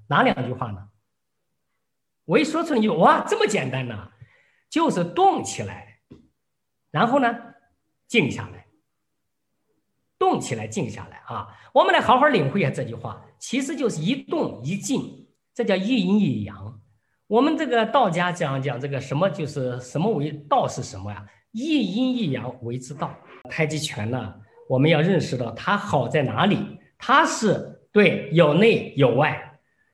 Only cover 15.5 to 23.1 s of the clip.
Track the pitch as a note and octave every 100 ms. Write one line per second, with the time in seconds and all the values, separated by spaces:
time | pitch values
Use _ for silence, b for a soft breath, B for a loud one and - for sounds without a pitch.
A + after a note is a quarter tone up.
15.5 | - G#3+ F#3+ G3 B3+ F3+ G#3 F3 A2 G2+
16.5 | G2 G2+ - _ _ _ _ - G#3+ D4
17.5 | D#4 C#4+ A#3 A3 D4 G#3+ E3+ F3 E3+ D3+
18.5 | C3+ C3+ A#2+ C#3 C3+ - C#3 F#3+ - D3
19.5 | C#3 B2+ B2 - D3 G#3 E3+ D3 - -
20.5 | C4 D3+ - - G2 G2+ G2+ G#2 b b
21.5 | A3 D#4 D4+ F#3+ G#3 B3+ B3+ F3 A#2+ A#2+
22.5 | - A2+ B2 - C#3+ D3